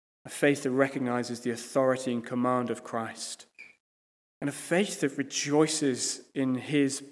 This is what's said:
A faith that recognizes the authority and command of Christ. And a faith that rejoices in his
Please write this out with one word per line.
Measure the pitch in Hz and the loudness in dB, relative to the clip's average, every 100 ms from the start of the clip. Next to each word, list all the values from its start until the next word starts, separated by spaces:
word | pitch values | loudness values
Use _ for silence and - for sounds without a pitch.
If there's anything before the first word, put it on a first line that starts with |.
| _ _ - | _ _ -12
A | |
faith | - 147 143 | 2 4 4
that | 135 | 0
recognizes | 131 135 139 123 123 117 117 | 2 2 2 -2 0 -2 -4
the | 123 | -4
authority | 113 - 139 131 127 127 | -4 -2 2 4 2 0
and | 120 | -4
command | 117 123 127 127 117 | -2 0 2 2 0
of | 110 | -4
Christ. | - 117 110 - - - - - - _ _ _ _ _ _ - | -4 -6 -6 -8 -12 -12 -18 -20 -20 _ _ _ _ _ _ -8
And | 143 | -6
a | |
faith | 143 - 170 202 - | -6 -2 0 0 0
that | 143 147 | -2 -2
rejoices | 135 - 143 147 156 - 143 120 - - - - | -6 -4 2 4 4 4 0 0 -4 -6 -8 -2
in | 131 127 | 0 -2
his | 110 147 139 135 - | 0 2 2 0 -10